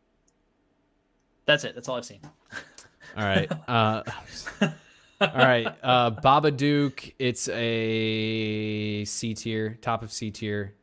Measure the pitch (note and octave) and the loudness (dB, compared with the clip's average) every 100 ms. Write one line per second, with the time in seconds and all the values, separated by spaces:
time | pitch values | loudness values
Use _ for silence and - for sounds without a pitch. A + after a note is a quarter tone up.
0 | _ _ _ _ _ _ _ _ _ _ | _ _ _ _ _ _ _ _ _ _
1 | _ _ _ _ - D3 A#2+ A#2+ B2 B2 | _ _ _ _ 2 2 0 -10 -8 -8
2 | A#2+ G2+ - _ _ - - - - _ | -8 -16 -20 _ _ -18 -16 -20 -20 _
3 | - G#2+ G2+ F#2 D#2 D#3 - A#2+ A2 A2 | -14 -4 2 2 0 -4 0 2 2 0
4 | - - - - - - G3 - _ _ | -6 -12 -14 -14 -14 -2 -2 -2 _ _
5 | _ _ F#3+ C3 B2+ A#2+ A#2 - B2+ B2+ | _ _ 0 4 6 6 0 -4 2 4
6 | A#2+ A2 C3+ C#3+ D3+ C3+ C#3+ D3 C#3+ - | 4 2 4 6 4 2 2 2 2 -4
7 | - - B2+ A#2+ - A2+ A#2 A2+ A2+ A2 | -14 -4 -2 -2 -4 -2 -2 0 0 0
8 | A2 A2 A2 A2 G#2+ G#2+ G#2+ G#2+ G#2+ G#2 | 0 0 -2 -2 -2 -2 -2 -2 -2 -4
9 | G#2 - A2+ G#2+ A#2 A2 A2 A2 A#2+ A2+ | -4 -4 -4 -6 -4 -2 -4 -4 -4 -4
10 | A2 - A2 G2+ G#2+ G#2 G2 - | -6 -8 -8 -8 -6 -4 -6 -12